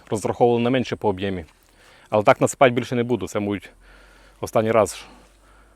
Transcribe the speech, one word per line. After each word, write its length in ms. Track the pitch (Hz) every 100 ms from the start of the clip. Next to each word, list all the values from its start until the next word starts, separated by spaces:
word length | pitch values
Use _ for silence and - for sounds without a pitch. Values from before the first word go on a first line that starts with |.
| -
розраховували 520 | 110 117 - 120 120
на 80 | 120
менше 260 | 131 113 -
по 120 | 110
об'ємі. 360 | 92 98 92 78 _ _ _ _ - -
Але 120 | 110
так 180 | 104 -
насипати 300 | 131 - 135
більше 240 | 123 117
не 80 | 123
буду, 260 | 120 117 113
це, 120 | 107
мабуть, 300 | 101 101 - _ - - - _ - -
останній 300 | - 120 110
раз. 340 | 113 98 - - - _ _ _ _ _